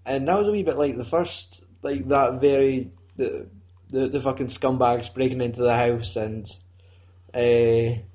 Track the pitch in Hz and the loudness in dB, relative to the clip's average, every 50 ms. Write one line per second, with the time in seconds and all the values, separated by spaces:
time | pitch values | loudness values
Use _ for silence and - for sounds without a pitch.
0 | - 127 131 135 135 147 180 202 208 208 208 208 190 - - 143 147 143 127 120 | -8 -6 -4 -4 0 0 0 0 2 0 0 -2 0 -2 0 0 0 -2 -2 -6
1 | 117 - - 170 175 165 - - - - - - - _ _ _ - 139 143 139 | -6 -2 0 0 0 -2 -6 -12 -16 -18 -20 -20 -20 _ _ _ -6 -6 -6 -4
2 | 135 131 139 139 135 123 127 127 135 143 139 135 135 135 131 131 120 - - - | -2 0 2 4 4 2 2 2 2 4 4 6 4 4 2 0 -4 -8 -12 -20
3 | _ _ - - 196 - 69 69 - - - - - - _ _ _ - - 131 | _ _ -8 -6 -4 -4 -4 -8 -12 -14 -20 -20 -20 -20 _ _ _ -6 -2 -2
4 | 131 127 135 143 120 135 131 - 139 120 - - - 131 131 127 127 120 120 123 | -2 0 -2 -2 -2 -2 -2 -2 -4 -6 -6 -2 -2 -2 0 2 2 2 2 0
5 | 113 - - 127 131 131 131 127 123 120 117 120 123 120 120 120 120 120 120 117 | -2 -8 -4 -2 -2 0 0 -2 -4 -4 -2 0 2 2 4 4 2 2 0 0
6 | 113 - - 117 107 110 110 110 101 - - - _ _ _ _ _ _ _ _ | -2 -6 -6 -6 -6 -6 -6 -8 -10 -12 -14 -16 _ _ _ _ _ _ _ _
7 | _ _ _ _ _ - - 120 120 120 120 117 117 113 113 117 117 117 117 113 | _ _ _ _ _ -8 -2 0 2 4 4 4 4 4 4 2 2 0 -2 -4
8 | - - - | -8 -14 -20